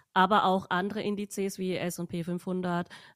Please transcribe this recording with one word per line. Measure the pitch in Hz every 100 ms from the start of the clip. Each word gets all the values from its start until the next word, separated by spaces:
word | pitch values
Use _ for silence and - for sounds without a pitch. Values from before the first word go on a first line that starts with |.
| _
aber | 190 185 208 185
auch | 185 185
andere | 180 196 214
Indizes | 208 202 208 - 196 196
wie | 185 180
S | 175 170
und | 170
P | 175
fünfhundert, | 170 175 185 185 180 175 175 - -